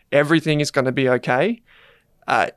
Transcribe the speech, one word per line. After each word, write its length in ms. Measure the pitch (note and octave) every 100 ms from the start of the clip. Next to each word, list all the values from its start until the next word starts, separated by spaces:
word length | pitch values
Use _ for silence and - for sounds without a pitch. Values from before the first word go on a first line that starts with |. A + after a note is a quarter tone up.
| _
everything 480 | C#3 D3 D#3+ D#3 D3+
is 100 | D3
gonna 200 | - C3
be 180 | B2+ C3
okay. 520 | B2 C3 B2+ F3+ A#3 _ _ _ _ _ _ -
Uh, 200 | A#2+ F#2